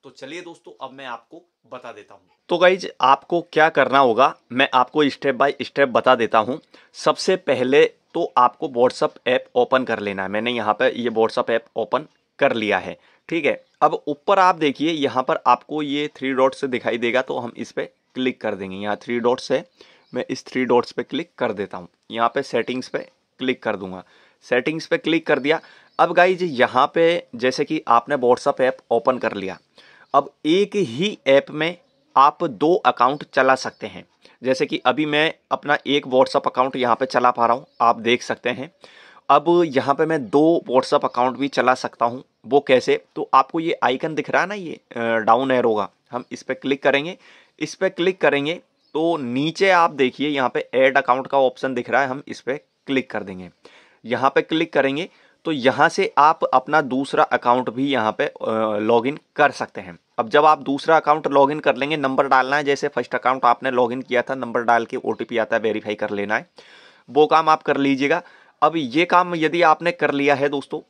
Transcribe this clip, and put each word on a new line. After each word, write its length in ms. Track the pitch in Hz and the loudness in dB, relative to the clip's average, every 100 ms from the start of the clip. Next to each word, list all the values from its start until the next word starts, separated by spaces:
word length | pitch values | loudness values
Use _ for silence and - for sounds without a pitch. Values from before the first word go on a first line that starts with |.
तो 60 | 139 | -20
चलिए 320 | 123 135 170 | -20 -16 -16
दोस्तों, 300 | 175 160 - 160 131 | -16 -20 -20 -18 -16
अब 60 | |
मैं 120 | 135 135 | -14 -14
आपको 360 | 120 _ 165 _ _ 110 | -14 _ -20 _ _ _
बता 200 | 127 123 | -18 -16
देता 220 | 104 98 | -18 -20
हूँ। 80 | 101 _ _ _ | -20 _ _ _
तो 80 | 175 | 2
गाइस, 300 | 180 190 175 - | 4 2 -6 0
आपको 400 | 131 139 _ 175 165 | 2 2 _ -6 -2
क्या 140 | 156 156 | 2 2
करना 300 | - 127 135 | 2 2 4
होगा, 340 | 135 110 139 165 _ | 4 4 2 0 _
मैं 180 | 120 139 | -2 0
आपको 320 | 127 123 151 147 | 2 0 0 0
step 320 | - 139 123 | 0 -4 0
by 140 | 139 - | 0 0
step 260 | 127 - 139 | -8 0 0
बता 280 | 117 127 127 | 2 2 2
देता 240 | 110 113 | 2 0
हूँ। 200 | 107 151 _ _ _ | 0 -6 _ _ _
सबसे 420 | - - 151 - 185 | -4 -2 -2 -2 -2
पहले 500 | - 123 127 139 160 | 0 -2 2 4 4
तो 480 | _ _ 165 165 - | _ _ -6 -2 2
आपको 300 | 123 - 156 | 2 2 -8
WhatsApp 520 | 120 123 - 151 - - | 0 0 2 -6 -4 -2
ऐप 220 | 131 - 127 | -2 -2 -2
ओपन 280 | 120 131 | 0 0
कर 160 | 120 110 | -2 -4
लेना 240 | 101 95 | -6 -6
है। 60 | 95 | -6
मैंने 220 | 104 117 | -4 -4
यहाँ 220 | 120 107 | -4 -2
पे 180 | 107 127 | 0 0
ये 180 | 120 117 | 0 -4
WhatsApp 400 | 110 110 - 120 | 0 -2 -2 -2
ऐप 160 | 113 - - | -4 -4 -8
ओपन 320 | 107 127 151 _ _ _ | -4 -6 -6 _ _ _
कर 140 | 139 | 0
लिया 240 | 117 107 95 | 0 -2 -2
है, 200 | 85 85 _ _ - | -4 -14 _ _ -8
ठीक 160 | 165 143 | -2 -2
है। 180 | 107 _ _ | -2 _ _
अब 200 | - 170 - | 0 0 -8
ऊपर 320 | 143 - 196 | -8 0 2
आप 160 | 185 175 | 4 2
देखिए, 360 | 151 131 151 | -2 -2 -4
यहाँ 320 | 160 135 120 | -2 -2 -2
पर 160 | 131 165 - | -2 -2 0
आपको 340 | 123 - 151 | 0 -2 -8
ये 240 | 151 143 147 - | -6 -6 -6 -6
थ्री 180 | 135 | -6
डॉट्स 320 | 127 131 135 139 | 2 2 0 -6
दिखाई 320 | 123 107 117 | -4 -4 -2
देगा, 240 | 117 120 | -2 -2
तो 160 | 131 135 | -2 -8
हम 160 | 120 - | -8 -12
इस 140 | 113 | -12
पे 140 | - 156 | -10 -10
क्लिक 560 | _ _ - 127 127 | _ _ -4 -4 -4
कर 140 | 110 101 | -8 -8
देंगे। 220 | 95 95 | -10 -8
यहाँ 180 | 104 104 | -6 -6
थ्री 240 | - 120 | -4 -2
डॉट्स 320 | 120 127 - | 0 -2 -2
है, 140 | 139 196 _ - _ _ | -4 -4 _ -20 _ _
मैं 100 | 123 - | -10 -8
इस 160 | 131 - | -10 -8
थ्री 180 | 127 123 | -6 2
डॉट्स 260 | 120 - | 2 2
पे 120 | - | -8
क्लिक 260 | 123 135 - - | -8 -8 -10 -8
कर 140 | 120 | -6
देता 240 | 101 98 92 | -4 -8 -10
हूँ। 100 | 87 _ _ | -16 _ _
यहाँ 200 | 110 117 143 | -2 0 0
पे 60 | |
सेटिंग्स 440 | 135 120 113 127 - | -2 -4 -2 -6 -8
पे 120 | - - _ _ _ | -10 -10 _ _ _
क्लिक 220 | 131 127 | -6 -4
कर 120 | 113 101 | -4 -6
दूंगा। 280 | 95 92 - _ _ _ - | -8 -14 -16 _ _ _ -2
सेटिंग्स 400 | 127 123 156 - | 0 0 -6 -4
पे 100 | 165 | -4
क्लिक 280 | 156 165 160 | 0 -2 0
कर 120 | 143 | 0
दिया। 200 | 131 160 - - _ - | 0 -2 -4 -20 _ 0
अब 140 | 170 | 2
गाइज, 300 | 175 180 185 | 4 4 2
यहाँ 480 | 180 123 120 127 143 - | -4 0 2 2 2 2
पे 320 | 165 170 - 117 | 2 2 -6 -2
जैसे 300 | 127 131 147 | -2 -2 -4
कि 160 | 156 - | -4 2
आपने 280 | 117 - 143 | 2 2 -2
WhatsApp 460 | 123 123 143 139 | 2 2 0 0
ऐप 160 | 127 - _ | -2 -2 _
ओपन 260 | 117 123 127 | -2 0 -2
कर 160 | 113 | -4
लिया, 240 | 101 92 87 _ _ _ _ _ | -4 -8 -12 _ _ _ _ _
अब 180 | 139 139 _ 151 | -2 -2 _ 0
एक 300 | 180 202 208 | 0 0 -2
ही 420 | 156 117 202 - - | -4 -2 -4 -2 2
ऐप 240 | 135 139 | 2 2
में 260 | 147 160 180 _ _ _ - | -6 -6 -6 _ _ _ 4
आप 280 | 143 - | 4 4
दो 300 | 170 101 151 180 | -6 0 2 2
अकाउंट 480 | 127 123 123 147 - | 0 2 0 0 -4
चला 220 | - 131 131 | 0 2 2
सकते 320 | 117 _ 107 | -2 _ -14
हैं। 180 | 92 - _ _ _ | -14 -20 _ _ _
जैसे 220 | 120 131 147 | -4 -2 -2
कि 160 | 156 127 | -2 -2
अभी 200 | 131 151 | -2 -2
मैं 280 | 147 156 - _ | 0 -2 -4 _
अपना 260 | - - 147 - | -8 -2 -4 0
एक 180 | 143 143 | -4 0
WhatsApp 420 | 127 131 143 139 | 2 2 0 -2
अकाउंट 280 | 127 131 131 | -2 -2 0
यहाँ 200 | 123 117 | 0 0
पे 100 | 131 | 0
चला 260 | 127 123 | 2 2
पा 140 | 123 117 | 2 0
रहा 100 | 123 | 0
हूँ, 100 | 151 _ | -4 _
आप 180 | 117 117 | 0 2
देख 220 | 113 120 | 0 -2
सकते 280 | - 110 120 | -2 -8 -6
हैं। 220 | 123 147 _ - - - _ _ | -8 -12 _ -20 -20 -20 _ _
अब 320 | 147 147 175 170 | 2 4 2 2
यहाँ 300 | 131 123 139 | 0 0 0
पे 100 | 160 | 0
मैं 240 | 160 113 | -2 0
दो 340 | 143 156 170 - | 2 4 2 2
WhatsApp 340 | 123 131 147 | 0 2 0
अकाउंट 340 | 131 - 127 117 | 0 0 -2 -2
भी 100 | 139 | -4
चला 260 | - 123 | 0 0
सकता 320 | 127 117 _ 117 | 0 -4 _ -4
हूँ। 180 | 123 - _ - | -4 -18 _ 0
वो 140 | 139 | 0
कैसे? 460 | 139 131 123 143 _ - | 4 2 2 -4 _ -12
तो 140 | - | 0
आपको 260 | 131 135 165 | 2 2 -4
ये 200 | 165 - | -4 -2
आइकन 320 | 123 127 160 151 | -2 -2 -4 -6
दिख 140 | 147 | -2
रहा 120 | 135 | -2
है 60 | 175 | -2
ना, 80 | 208 | -6
ये, 240 | 170 - _ 117 | -12 -14 _ -6
अ, 20 | |
डाउन 520 | 117 113 107 113 135 | -2 0 2 2 2
एरो 240 | 127 117 107 | 2 2 0
का, 140 | 98 _ _ | -2 _ _
हम 140 | 120 - | -12 -12
इस 120 | 120 | -16
पे 100 | - | -10
क्लिक 300 | 131 131 139 | -8 -4 0
करेंगे। 340 | 143 139 156 190 _ _ _ _ | 2 0 -2 -12 _ _ _ _
इस 160 | 151 - | -10 -4
पे 140 | 190 | -4
क्लिक 320 | 185 175 185 | 0 -4 2
करेंगे 400 | 156 143 143 180 _ _ _ 147 | 0 2 -2 -8 _ _ _ -2
तो 220 | 165 165 | -2 -2
नीचे 520 | 123 123 151 160 190 | -4 -4 -4 0 2
आप 220 | 180 170 | 4 2
देखिए, 380 | 147 131 123 143 | 2 -2 0 -4
यहाँ 200 | 143 123 | -2 -2
पे 60 | 151 - | -4 -4
ऐड 240 | 123 135 135 | 2 2 2
अकाउंट 300 | 135 127 131 | 0 -2 0
का 120 | 139 | 0
ऑप्शन 340 | 131 - 135 | 0 0 -6
दिख 160 | 123 120 | -6 -2
रहा 120 | 117 | 0
है, 60 | 135 | 0
हम 160 | 135 - | -6 -12
इस 120 | 120 | -12
पे 120 | - 147 _ _ - | -8 -8 _ _ -4
क्लिक 220 | 135 127 | -4 -4
कर 140 | 110 | -10
देंगे। 260 | 98 92 90 _ _ _ _ _ 110 | -10 -14 -16 _ _ _ _ _ -8
यहाँ 240 | 117 135 165 | -2 0 0
पे 60 | |
क्लिक 300 | 160 160 160 | -2 -4 -2
करेंगे 360 | 151 135 139 190 _ _ _ - | 0 0 -2 -8 _ _ _ -6
तो 60 | |
यहाँ 380 | 156 123 127 156 | 0 0 2 2
से 240 | 170 190 - | 2 -2 4
आप 260 | 147 160 | 4 4
अपना 380 | - 131 - 151 | 0 0 2 -2
दूसरा 420 | 143 127 139 147 | 0 -4 -2 0
अकाउंट 460 | - 123 120 123 123 | 0 0 2 0 0
भी 180 | 120 139 | -4 -2
यहाँ 240 | 131 110 | 0 0
पे, 140 | 107 147 | -2 -4
अ, 60 | - 120 110 110 104 | -4 -4 -2 -2 -2
लॉगिन 400 | 107 117 117 151 _ - | 2 2 2 -6 _ 0
कर 160 | 147 | 0
सकते 300 | - 110 - | 0 -10 -10
हैं। 160 | 92 85 _ - | -16 -20 _ -6
अब 100 | 113 | 0
जब 160 | 147 156 | 4 4
आप 160 | 151 | 4
दूसरा 340 | 135 139 - 160 | 0 -4 2 2
अकाउंट 320 | 147 151 143 | 2 0 2
लॉगिन 320 | 139 139 151 | 2 2 2
कर 160 | 143 120 | -2 -2
लेंगे, 220 | 139 156 | -2 -2
नंबर 300 | 139 135 139 | -2 -2 2
डालना 280 | 131 127 143 | 2 2 -2
है, 80 | |
जैसे 240 | 143 139 147 | 0 -2 -2
फर्स्ट 280 | - 123 127 | -6 -6 -4
अकाउंट 300 | 127 131 120 | -2 0 0
आपने 260 | 120 131 | 0 0
लॉगिन 300 | 123 123 127 | 0 0 -2
किया 200 | - 120 | -4 -2
था, 140 | 120 135 | -2 -6
नंबर 260 | 120 120 | -6 -4
डाल 240 | 117 117 113 | 2 0 0
के 120 | 127 | -6
ओटीपी 400 | - 110 117 117 | -6 -6 -4 -4
आता 180 | 107 113 | -2 -2
है, 60 | |
वेरीफाई 340 | 110 107 107 104 | -2 -4 -6 -6
कर 140 | 104 | -4
लेना 260 | 101 101 110 | -4 -2 -4
है, 140 | 175 - - - - _ _ | -4 -20 -20 -20 -20 _ _
वो 180 | 123 151 | 2 4
काम 220 | 160 160 | 4 4
आप 140 | 156 | 2
कर 140 | - 139 | 2 0
लीजिएगा। 440 | 139 135 143 165 - - _ _ | 0 0 0 -2 -4 -20 _ _
अब 120 | 151 165 | 0 0
ये 300 | 131 135 175 | -4 -2 2
काम 300 | 180 180 175 | 2 2 -2
यदि 260 | 156 170 | -2 2
आपने 300 | 170 156 170 | 4 4 0
कर 200 | 170 147 | -2 -2
लिया 240 | 139 143 139 | 0 2 2
है 140 | 143 | 0
दोस्तों 320 | 143 - 151 - | -2 -8 -12 -12